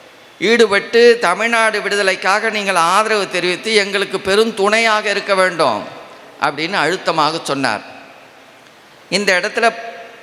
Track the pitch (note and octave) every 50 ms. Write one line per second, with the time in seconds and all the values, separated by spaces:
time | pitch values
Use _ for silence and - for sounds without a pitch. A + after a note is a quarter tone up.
0 | - - - - - - - - E3+ G3 A3+ A#3 A#3 G#3 G3 G3+ - - - A#3
1 | A#3+ A#3+ A#3 - A3+ F3 F3+ F#3+ G#3+ A#3 A#3 A3+ A3+ A3 G#3 G#3 F#3 G3+ G3+ G3+
2 | G3+ F#3+ F#3 F#3+ - F#3+ F#3+ G#3+ G#3 A3+ G#3+ G#3+ G3+ G3 F#3+ F3 E3 E3 F#3 G3+
3 | A3 G#3+ A3 G#3 F#3+ - - F3+ E3+ F3+ F3+ E3+ - A3 A3+ G#3 G3 G3 G3 G3+
4 | G3 - - F#3+ - F#3+ F#3+ G3+ A3+ A3+ A3 - G3 G3+ G#3 A3 A#3 A3+ G#3+ G#3+
5 | G#3 G#3 G3+ G3 G3 - G3+ F#3+ F#3 F#3 F3 E3 D#3+ C3+ A2+ G#2 F#2 - - -
6 | - - - - - - - - - C#3+ D3 C#3 D#3 E3+ G3+ F#3 D3+ D3+ F3+ F#3
7 | - F#3 E3+ D#3+ D3+ D3 D#3+ E3 D#3+ - D3 C3+ C3+ B2 A2 G2+ - - - -
8 | - - - - - - - - - - - - - - - - - - - -
9 | - - E3+ F#3+ G#3 G3 F#3+ F3+ F3 G#3 G#3 - A3 A#3 - - - - - -
10 | - - - -